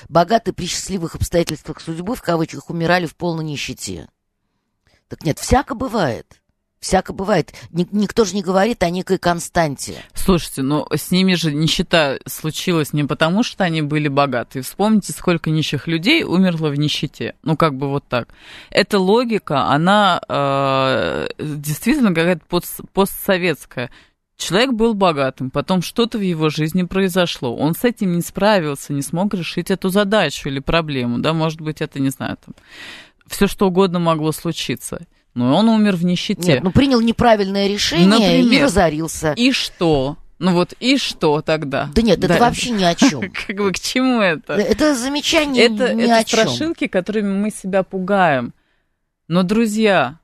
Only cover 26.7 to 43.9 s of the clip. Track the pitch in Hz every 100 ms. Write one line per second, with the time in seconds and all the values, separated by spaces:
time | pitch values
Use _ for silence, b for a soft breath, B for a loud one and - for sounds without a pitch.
26.7 | 180 180 190 190 180 175 - 123 - 151
27.7 | 170 247 233 190 170 - - 196 202 151
28.7 | 143 - 143 135 165 202 190 160 - 175
29.7 | 190 196 190 202 214 160 - 147 139 135
30.7 | 165 156 135 123 120 151 160 160 156 156
31.7 | 151 151 143 135 - 120 - - - B
32.7 | B B B B B _ - 196 - 196
33.7 | 175 196 175 170 160 156 151 170 160 -
34.7 | 131 - - 170 _ _ 120 123 156 226
35.7 | 220 208 185 180 180 - 190 175 135 180
36.7 | 240 277 247 226 220 240 220 196 196 196
37.7 | 202 - 311 190 226 190 170 240 - 285
38.7 | 185 170 151 165 - 156 147 247 247 -
39.7 | - 170 143 131 160 - - 180 175 175
40.7 | - 240 269 - - 160 151 160 160 147
41.7 | 135 143 - 226 165 - 175 240 - 247
42.7 | 214 180 170 269 143 98 - - 196 202
43.7 | 175 -